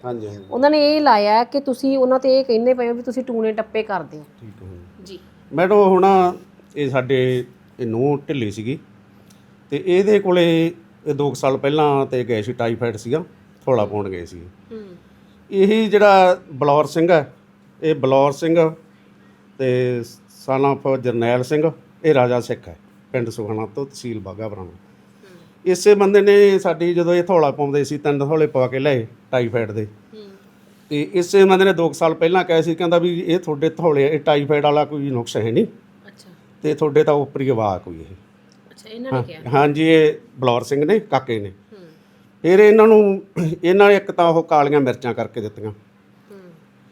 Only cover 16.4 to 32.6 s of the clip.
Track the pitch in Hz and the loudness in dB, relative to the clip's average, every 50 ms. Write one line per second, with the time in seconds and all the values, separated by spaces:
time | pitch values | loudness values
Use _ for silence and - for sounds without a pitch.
16.4 | - - 151 127 143 147 143 151 151 143 - 165 165 175 175 151 139 - - _ | -4 -16 -8 -4 0 2 2 2 2 0 -2 -2 2 2 2 2 0 -2 -12 _
17.4 | _ _ _ _ _ _ _ - 156 156 156 139 127 131 135 135 139 143 139 143 | _ _ _ _ _ _ _ -8 -4 -4 -4 -2 0 2 2 2 2 2 -2 -2
18.4 | 165 160 165 170 160 160 160 - _ _ _ _ _ _ _ _ _ _ _ _ | -2 0 2 2 2 0 -2 -8 _ _ _ _ _ _ _ _ _ _ _ _
19.4 | _ _ _ - 131 127 127 127 127 123 123 120 113 - - - _ _ _ - | _ _ _ -6 -4 -2 0 0 -2 -2 -4 -6 -8 -12 -16 -20 _ _ _ -18
20.4 | - 135 131 135 139 139 139 139 - 139 135 127 120 123 113 117 117 120 123 127 | -6 -4 -2 0 0 0 0 -2 -2 -2 -2 -2 -2 -4 -4 -2 -2 0 0 -2
21.4 | 123 127 156 151 151 160 - - _ _ _ _ - 156 147 131 123 120 123 123 | -2 -2 -2 -2 -2 -2 -4 -6 _ _ _ _ 0 2 2 4 2 2 0 -2
22.4 | 113 - 117 - - 87 82 _ _ _ _ _ _ _ - 127 120 113 110 120 | -4 -6 -10 -10 -10 -20 -20 _ _ _ _ _ _ _ -6 -6 -6 -6 -8 -10
23.4 | 107 104 110 107 110 101 107 139 139 139 - - - 120 113 107 95 95 92 101 | -8 -8 -6 -8 -8 -10 -10 -12 -12 -12 -12 -14 -12 -12 -12 -10 -12 -14 -14 -12
24.4 | 110 104 101 95 92 85 87 92 _ _ _ _ _ _ _ _ _ - - - | -12 -12 -12 -14 -16 -18 -20 -20 _ _ _ _ _ _ _ _ _ -20 -20 -20
25.4 | - _ _ _ - 185 185 185 - 208 208 202 202 196 202 202 202 202 202 202 | -20 _ _ _ -4 -4 -2 0 4 4 4 4 4 2 4 4 4 4 4 6
26.4 | 202 202 190 185 190 180 160 156 170 175 175 170 170 170 175 175 175 180 190 165 | 6 4 4 2 0 -2 -4 -2 -2 -2 -2 0 0 0 0 0 0 2 2 2
27.4 | 151 139 131 143 143 143 139 147 135 139 147 143 147 151 147 139 139 143 160 156 | 2 2 0 -2 -4 -2 -2 -2 -4 -4 -6 -6 -4 -4 -2 -2 -2 -2 0 0
28.4 | 156 147 - 131 127 127 131 131 135 147 135 120 110 - - _ _ - 135 127 | 0 0 0 -2 -2 -2 -2 -4 -2 -2 -2 -2 -4 -8 -14 _ _ -6 -4 -4
29.4 | 120 113 113 117 117 104 104 110 107 104 - _ _ _ - 214 208 196 - _ | -4 -2 -4 -6 -6 -6 -6 -10 -10 -10 -14 _ _ _ -20 -20 -20 -20 -20 _
30.4 | _ _ _ _ _ _ _ _ _ - 151 147 151 - - 180 170 175 - 196 | _ _ _ _ _ _ _ _ _ -8 -6 -6 -6 -4 -4 -4 -4 2 4 4
31.4 | 196 196 190 185 190 196 180 160 170 156 139 - 170 160 160 160 165 165 180 185 | 6 6 6 4 4 2 2 0 -2 -4 -2 -2 -2 -2 0 0 -2 0 0 0
32.4 | 175 - 165 165 | 0 0 0 0